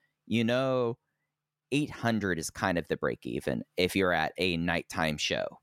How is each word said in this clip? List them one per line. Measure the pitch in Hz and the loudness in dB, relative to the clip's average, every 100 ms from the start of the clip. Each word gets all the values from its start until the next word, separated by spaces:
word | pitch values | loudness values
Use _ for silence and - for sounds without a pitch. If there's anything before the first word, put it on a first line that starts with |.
| _ _ - | _ _ -2
you | 110 | 0
know, | 117 123 135 127 120 117 _ _ _ _ _ _ - | 2 2 2 0 0 -2 _ _ _ _ _ _ -4
eight | 139 135 | -2 -2
hundred | - 117 113 98 82 | -2 0 0 0 -2
is | 78 | -4
kind | - 98 87 | -2 0 0
of | 76 | -2
the | 78 | -2
break | 71 58 | -2 -4
even | 64 60 - 60 - - | -6 -6 -2 -4 -4 0
if | 90 | 2
you're | 95 92 | 4 2
at | 82 78 - | 2 0 0
a | 92 85 | 0 0
nighttime | 85 85 - - 80 76 | 0 -2 -2 -2 -2 0
show | - 64 50 - | -2 -2 -4 -8